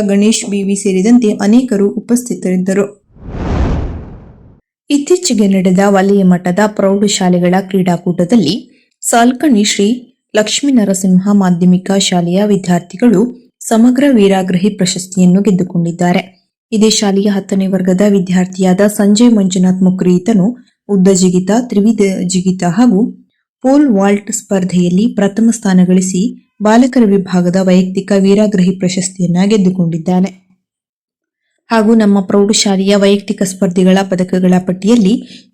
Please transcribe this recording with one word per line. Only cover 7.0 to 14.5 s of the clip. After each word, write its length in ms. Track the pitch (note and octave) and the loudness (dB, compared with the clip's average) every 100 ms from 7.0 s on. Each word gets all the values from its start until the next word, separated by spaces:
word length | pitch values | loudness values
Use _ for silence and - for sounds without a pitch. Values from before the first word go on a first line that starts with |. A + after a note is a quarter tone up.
| G#3 - F#3 F3+ F3 F#3+ | -2 0 0 0 0 -2
ಕ್ರೀಡಾಕೂಟದಲ್ಲಿ 1300 | F#3+ G3 F#3 E3+ F3+ F3+ F3 A#3+ C#3 B2+ - _ _ _ | -2 -2 -2 -2 -2 -4 0 0 0 -4 -10 _ _ _
ಸಾಲ್ಕಣಿ 640 | - A#3+ A#3+ B3+ D#4 G#3 | -2 0 2 0 0 0
ಶ್ರೀ 540 | G#3 - G3+ B3 - _ _ G#3+ | 0 0 -2 -2 -8 _ _ -4
ಲಕ್ಷ್ಮೀ 360 | G#3+ - C#4+ | -2 -2 0
ನರಸಿಂಹ 580 | B3+ G3 F#3+ F#3+ F#3 G3 | 0 0 -2 0 0 2
ಮಾಧ್ಯಮಿಕ 600 | G3+ F#3 F3 F3+ F3+ F#3 G3 | 0 2 2 2 0 0 -2
ಶಾಲೆಯ 460 | - F3+ E3+ F3+ G#3 | -2 -2 -2 0 0
ವಿದ್ಯಾರ್ಥಿಗಳು 960 | G3 F#3+ F3 F3 F3+ B3 F#3 B3 - _ - | -2 0 -4 -4 -2 0 2 0 -6 _ -14
ಸಮಗ್ರ 440 | - A3+ A#3+ B3 C#4+ | -4 2 2 2 2
ವೀರಾಗ್ರಹಿ 580 | A#3+ G3 F#3+ F#3 | 4 2 2 -2